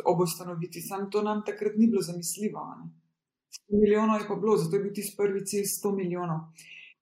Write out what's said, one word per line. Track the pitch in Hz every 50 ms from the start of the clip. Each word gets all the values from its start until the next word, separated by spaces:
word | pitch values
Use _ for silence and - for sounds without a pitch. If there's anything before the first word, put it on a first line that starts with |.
ob | - - 175 165
ustanovitvi," | 180 165 - - 180 180 175 165 170 180 - 175
samo | 165 - 196 196 202
to | 196 - 208
nam | 208 208 214 214 208
takrat | 214 208 - 202 208 208
ni | 214 226
bilo | 233 196 190
zamisljivo, | 175 160 175 175 170 - - 196 208 202 156 156
a | 151 160 165
ne. | 165 160 165 - _ _ _ _ _ _ _ _ _ _ _ - - _ -
Sto | 208 208
milijonov | 214 202 208 214 220 220 214 208
je | 202
pa | - 208
bilo, | 175 190 220 214
zato | 170 165 160 190
je | 202 196
bil | 202 -
tisti | 214 202 - -
prvi | - 202 196 190 196 196
cilj | - 208 202 196
sto | 190 - - - 202 196
milijonov. | 196 185 175 175 180 175 170 160 160 160 - - - - - - - - - _ _